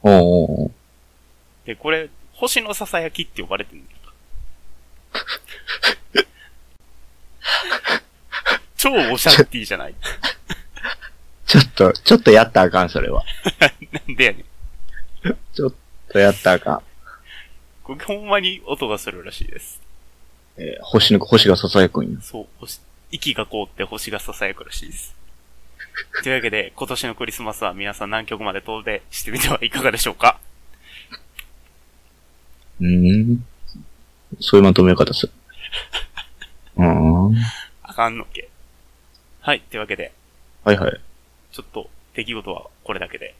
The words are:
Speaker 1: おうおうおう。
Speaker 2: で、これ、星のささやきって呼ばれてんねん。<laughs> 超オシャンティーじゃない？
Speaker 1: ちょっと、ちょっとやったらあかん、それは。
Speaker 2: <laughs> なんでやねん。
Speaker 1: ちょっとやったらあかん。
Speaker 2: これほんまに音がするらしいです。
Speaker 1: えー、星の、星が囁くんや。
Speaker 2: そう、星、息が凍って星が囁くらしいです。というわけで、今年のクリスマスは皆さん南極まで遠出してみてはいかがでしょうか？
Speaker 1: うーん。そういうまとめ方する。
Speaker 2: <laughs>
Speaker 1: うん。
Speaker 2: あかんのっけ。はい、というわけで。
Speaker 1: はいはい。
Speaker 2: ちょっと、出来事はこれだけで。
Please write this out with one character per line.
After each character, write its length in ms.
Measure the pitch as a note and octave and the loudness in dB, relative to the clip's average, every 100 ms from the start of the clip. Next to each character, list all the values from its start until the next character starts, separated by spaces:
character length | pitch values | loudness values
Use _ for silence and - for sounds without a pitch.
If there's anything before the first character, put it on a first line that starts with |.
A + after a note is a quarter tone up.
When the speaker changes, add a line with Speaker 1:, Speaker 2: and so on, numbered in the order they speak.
Speaker 1:
お 80 | G#2+ | 8
う 20 | |
お 40 | G2 | 8
う 440 | F2 F2 D2+ D2+ | 8 6 4 0
お 20 | - | -4
う。 60 | - _ _ _ _ _ _ _ _ - | -8 _ _ _ _ _ _ _ _ -16
Speaker 2:
で、 80 | |
こ 160 | A2 D3+ | -8 -4
れ、 180 | D#3+ D#3 - - | -4 -4 -16 -20
星 280 | - B3 B3+ | -6 -2 -2
の 120 | A3 | -2
さ 120 | G3+ G#3 | -10 -6
さ 140 | F3 | -6
や 100 | D#3+ | -6
き 120 | - | -8
っ 40 | - | -12
て 160 | - | -12
呼 60 | F2 | -8
ば 80 | G2 | -8
れ 80 | |
て 100 | G#2 | -10
ん 40 | - | -16
ね 60 | |
ん。 40 | - - - - _ - - - - - - - _ | -20 -20 -20 -20 _ -10 -10 -12 -16 -18 -20 -20 _
<laughs> 1120 | - - - - - - - - - - - - _ - - - - - - - _ - - - - - - - - _ _ - - - E2+ - - | -14 -12 -12 -14 -20 -12 -4 -2 -4 -2 -2 -2 _ -20 -20 -20 -20 -20 -20 -20 _ -20 -14 -4 -4 -4 -6 -4 -6 _ _ -14 -8 -4 -4 -6 -2
超 160 | C4+ | 0
オ 260 | B3+ B2 B2 | 2 0 0
シ 100 | - | 4
ャ 140 | D3 | 6
ン 40 | C3 | 4
テ 120 | B2 | 2
ィ 40 | |
ー 20 | |
じ 100 | G#2+ | -6
ゃ 40 | F#2+ | -6
な 100 | - | -8
い？ 60 | - - - - - - - - - - - - - - - - | -10 -10 -6 -8 -8 -14 -14 -14 -12 -10 -10 -14 -20 -20 -16 -4
Speaker 1:
ち 80 | - | -4
ょ 20 | |
っ 100 | - | -4
と、 200 | - F#2+ | 0 2
ち 220 | - - | 2 4
ょ 0 | |
っ 60 | A#3 | 4
と 100 | B2+ | 8
や 140 | G#2+ | 8
っ 80 | A2+ | 8
た 80 | G2+ | 4
ら 60 | F#2 | 4
あ 40 | |
か 140 | F#2 | 4
ん、 60 | F2+ | 0
そ 100 | - | -2
れ 100 | - | 0
は。 140 | - - - F#3+ - | 0 -2 -4 -6 2
Speaker 2:
<laughs> 320 | - - D3+ D3+ - | 2 2 -12 -10 -8
な 80 | |
ん 0 | |
で 120 | A#2+ B2 | 0 2
や 60 | |
ね 60 | - | 0
ん。 60 | - - - - - - - - - - - | -10 -14 -14 -6 -4 -2 -4 -4 -4 -6 -8
Speaker 1:
ち 100 | - | -4
ょ 20 | C3+ | -4
っ 80 | - - - - | -4 -20 -20 -2
と 120 | G2+ | 4
や 100 | G2+ | 4
っ 100 | G2+ | 6
た 100 | F#2 | 4
ら 60 | F2+ | 2
あ 40 | |
か 140 | - | 2
ん。 80 | - - - - - - - - - - - | -4 -6 -20 -20 -20 -20 -20 -18 -20 -20 -20
Speaker 2:
こ 140 | - C#3 | -16 -14
れ 80 | |
ほ 200 | - G3+ | -8 -8
ん 40 | G#3 | -2
ま 100 | G3+ | -2
に 240 | F#3 F#3 - | -2 -8 -8
音 200 | C#3+ B2 | -6 -4
が 120 | G#2 | -4
す 120 | - | -6
る 140 | F#2 | -12
ら 80 | F2 | -14
し 80 | - | -8
い 80 | - | -6
で 100 | - | -6
す。 220 | - - - - - _ - - _ - | -12 -18 -20 -20 -20 _ -20 -20 _ -16
Speaker 1:
え 220 | D#2 - | -14 -14
ー、 40 | |
星 280 | - A2+ - | 2 4 6
の、 60 | G2+ | 2
星 300 | - A2+ G2+ | 4 4 6
が 80 | F2+ | 4
囁 320 | F2+ G2+ F2+ | 4 4 4
く 140 | - - | 2 -6
ん 80 | |
や。 60 | - | -8
Speaker 2:
そ 200 | - A2+ | -12 -16
う、 40 | G#2 - | -16 -20
星、 180 | - - _ _ - | -18 -18 _ _ -16
息 240 | E3 D3 | -8 -6
が 120 | B2+ G#2+ | -6 -6
凍 180 | A2 | -6
っ 40 | G2 | -8
て 140 | - | -8
星 300 | G2 G#2+ - | -10 -8 -10
が 80 | G#2 | -10
囁 340 | - - G2 | -10 -8 -8
く 80 | G2 | -8
ら 80 | - | -10
し 140 | - - | -10 -10
い 60 | |
で 40 | - | -14
す。 200 | - - - - _ - - - - - - C3+ | -16 -18 -20 -20 _ -20 -20 -20 -16 -14 -10 -8
と 60 | C3 | -4
い 40 | |
う 40 | C3 | -4
わ 40 | |
け 100 | A#2 | -2
で、 220 | G#2+ G2+ - | -4 -6 -8
今 100 | - | -10
年 200 | B2+ B2+ | -8 -8
の 80 | A2 | -8
ク 100 | A2+ | -10
リ 60 | |
ス 100 | - | -10
マ 100 | A2 | -10
ス 120 | G#2 | -6
は 100 | G#2 | -8
皆 200 | F#2+ G2+ | -6 -10
さ 100 | G2+ | -10
ん 60 | G2+ | -8
南 180 | A2 A2 | -8 -6
極 160 | G#2+ | -8
ま 80 | G#2 | -6
で 100 | F#2+ | -8
遠 220 | G#2+ A2 | -8 -10
出 180 | G#2+ G#2 - | -8 -8 -10
し 140 | - | -12
て 80 | - | -8
み 80 | A#2+ | -4
て 80 | C3 | -2
は 100 | C#3 | -2
い 100 | A#2 | -4
か 120 | C3+ | -2
が 80 | B2+ | -2
で 80 | A2 | 0
し 80 | A#2+ | -4
ょ 60 | |
う 20 | |
か？ 240 | - A#2+ - - - - - - - - - - - - - _ _ _ _ _ _ _ _ _ - - - | 2 2 2 -14 -20 -20 -20 -20 -20 -20 -20 -20 -20 -20 -20 _ _ _ _ _ _ _ _ _ -20 -20 -4
Speaker 1:
う 40 | |
ー 480 | F2+ F2+ F2+ G2+ A2+ | 2 4 6 4 4
ん。 120 | A#2+ A#2+ - - - - - - _ _ - | 0 -2 -12 -12 -12 -20 -20 -20 _ _ -10
そ 180 | - G2+ | 6 10
う 40 | |
い 20 | |
う 20 | |
ま 80 | G2 | 10
と 120 | F#2 | 8
め 100 | F#2 | 6
方 180 | F2+ - | 6 2
す 140 | - - | 0 -6
る。 60 | - _ - - - - - - | -8 _ -18 -12 -12 -10 -10 -10
Speaker 2:
<laughs> 720 | - - - - - - - | -14 -20 -20 -20 -20 -10 2
Speaker 1:
う 60 | |
ん。 500 | F2 D#2+ D#2+ E2+ G2 A2+ A2+ - - - | 4 4 4 6 4 4 0 -4 -18 -20
Speaker 2:
あ 100 | - | -14
か 160 | - A#2 | -2 -2
ん 80 | A2+ | -2
の 40 | |
っ 60 | - | -14
け。 160 | - - _ - _ _ _ _ _ _ - | -14 -16 _ -20 _ _ _ _ _ _ -10
は 120 | - | -4
い、 100 | C#3+ | -4
と 140 | - A#2 | -4 -12
い 20 | |
う 20 | |
わ 80 | G#2+ | -8
け 80 | G2 | -8
で。 160 | - _ _ _ - _ | -10 _ _ _ -20 _
Speaker 1:
は 100 | G#2 | 2
い 40 | G2+ | 2
は 100 | F#2 | 2
い。 120 | - - - _ _ _ | -4 -16 -20 _ _ _
Speaker 2:
ち 80 | - | -20
ょ 40 | |
っ 80 | - | -16
と、 180 | G#2+ - - _ | -16 -16 -20 _
出 100 | - | -12
来 80 | A2 | -10
事 220 | A2+ G2+ | -10 -10
は 140 | F2 - _ | -14 -14 _
こ 80 | - | -10
れ 80 | G2 | -10
だ 80 | E2+ | -8
け 100 | - | -12
で。 160 | - - | -16 -20